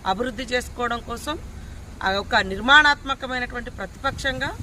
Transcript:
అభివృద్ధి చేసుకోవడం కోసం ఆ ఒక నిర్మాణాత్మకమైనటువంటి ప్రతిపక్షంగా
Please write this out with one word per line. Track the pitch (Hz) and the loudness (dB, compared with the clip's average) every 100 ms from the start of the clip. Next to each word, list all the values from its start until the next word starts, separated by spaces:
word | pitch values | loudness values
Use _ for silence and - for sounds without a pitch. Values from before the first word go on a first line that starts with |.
| - | 0
అభివృద్ధి | 190 254 240 | 0 0 -4
చేసుకోవడం | 247 247 240 - 240 233 | -2 -2 -2 -2 -2 -2
కోసం | 233 233 294 339 - - - - - - | -6 -6 -4 -6 -6 -12 -12 -12 -12 -4
ఆ | 190 | 0
ఒక | 196 190 226 | 0 2 2
నిర్మాణాత్మకమైనటువంటి | 196 196 233 285 294 285 277 269 262 254 247 247 240 | 2 0 8 8 8 4 0 -4 -4 -4 -4 -6 -8
ప్రతిపక్షంగా | - 196 - 269 269 277 254 277 440 | -8 -10 -4 -4 -2 -2 -2 -4 -6